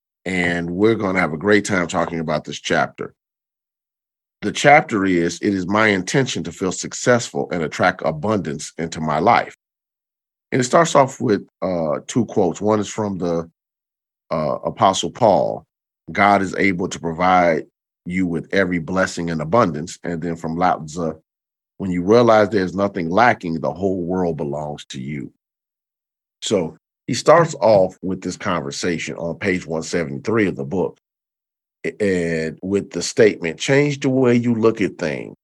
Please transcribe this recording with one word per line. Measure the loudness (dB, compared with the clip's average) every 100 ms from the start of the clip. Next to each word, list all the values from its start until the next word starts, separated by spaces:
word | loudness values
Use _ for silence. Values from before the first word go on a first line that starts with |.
| _ _
and | -6 -2 -2 -2 -4
we're | 2 2
gonna | 2 0 0
have | -2
a | -2
great | 2 2
time | 2 -2 -2
talking | -2 -2 -4
about | -4 -4
this | -4 -10
chapter. | -2 0 -2 -4 -14 _ _ _ _ _ _ _ _ _ _ _ _ _
The | -6
chapter | 2 6 6 4 0
is, | 2 2 0 -2
"It | -2
is | -2 0
my | 2 2
intention | 2 0 0 0 -2
to | -8
feel | -4 -6
successful | -4 -8 -4 2 2 2 -6 -4
and | -4
attract | -4 0 0 0
abundance | -2 -2 0 0 -2 -8 -10 -8
into | -8 -6
my | -2 0
life." | 4 4 2 -10 _ _ _ _ _ _ _ _ -6
And | -2
it |
starts | 2 4 4
off | 4 2 0
with, | 0 0 -2 -8
uh, | -4 -2 -2 -4 -2
two | -2 -2
quotes. | 0 0 0
One | 0 0
is | 0
from | -4 -6 -4
the, | -2 -2 -4 _ _ _ _ _ _ _ -8
uh, | -4 -2 -2
Apostle | -4 2 2 2 -4
Paul, | 2 4 4 2 -4 -10 _ _ _ -10
"God | 0 4 4
is | 2
able | -2 0 0 -4
to | -4
provide | -6 -2 2 4 4 2 -4 _ _ _ -8
you | -2 -2
with | -2 -2
every | -2 0 -2
blessing | -2 -2 -2 -2 -4
in | -4
abundance." | 0 2 2 0 -8 -8
And | -8 -6
then | -6 -6
from | -6
Lao | -2 0 0 -4
Tzu, | -6 -6 -6 _ _ _ _ _ -10
"When | -4
you | -2
realize | 4 6 8 6 6
there's | 2 0 0
nothing | -2 -2 -2
lacking, | 2 2 2 -2 -4
the | -4
whole | -2 -2 -2
world | -4 -2 -2 -2
belongs | -4 -6 -8 -10 -14
to | -12
you." | -10 -10 -10 _ _ _ _ _ _ _ _ _ _ _
So | -2 -2 -2 -8 _ _ -6
he |
starts | -2 6 6 6 2
off | 4 6 4 -2
with | -8 -6
this | -6 -6
conversation | -4 -4 -4 -6 -4 -4 -6 -8
on | -8 -4
page | -2 -2 -2
one | -6
seventy-three | -4 -4 -4 -6 -2 0 0
of |
the | -2
book, | -4 -2 -2 -4 _ _ _ _ _ _ _ _
a-, | -10 -2
and | 0 0 0 -2 -4 -6
with | -2 -2 -2
the | -6
statement, | -6 4 4 4 -6 -6
"Change | 0 2 2 0
the | 0
way | 2 4 4
you | 2
look | 2 2 2
at | -2 -2
things | -4 -4 -8 -16